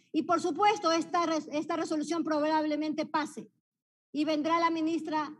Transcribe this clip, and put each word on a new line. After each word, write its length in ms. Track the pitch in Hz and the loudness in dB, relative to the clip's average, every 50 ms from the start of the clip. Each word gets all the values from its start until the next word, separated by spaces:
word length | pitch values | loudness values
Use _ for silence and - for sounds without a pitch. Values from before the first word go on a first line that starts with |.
| _ _ - | _ _ -4
Y 100 | 311 - | -2 0
por 180 | - 349 330 | 2 0 0
supuesto, 500 | - 370 294 320 403 415 440 - - 320 | 2 0 2 4 4 4 4 4 2 2
esta 340 | 330 330 311 - 349 349 339 | 2 2 2 0 0 0 2
res-, 240 | 320 330 302 - - 233 | 2 0 -2 -2 -4 -4
esta 240 | 302 311 302 339 | -4 -2 -2 -2
resolución 480 | 320 330 - 330 302 294 294 339 339 - | -4 -2 -2 -2 -2 -2 -2 -2 -2 0
probablemente 840 | 320 311 294 294 311 311 311 302 302 302 302 311 311 302 302 302 | 0 0 0 2 2 2 2 2 0 0 0 -2 -2 -2 -2 -4
pase 420 | - - 311 294 311 - 226 - - _ _ _ _ _ _ _ _ _ _ _ _ | -2 -2 -2 -2 -4 -6 -12 -16 -16 _ _ _ _ _ _ _ _ _ _ _ _
y 140 | - 294 302 | -4 -2 0
vendrá 340 | 302 311 302 302 320 330 339 | 0 0 0 2 2 2 2
la 100 | 339 339 | 2 2
ministra 640 | 330 330 311 320 339 320 320 311 294 311 294 277 302 - | 2 0 0 0 0 -2 -2 -2 -2 -2 -2 -4 -6 -12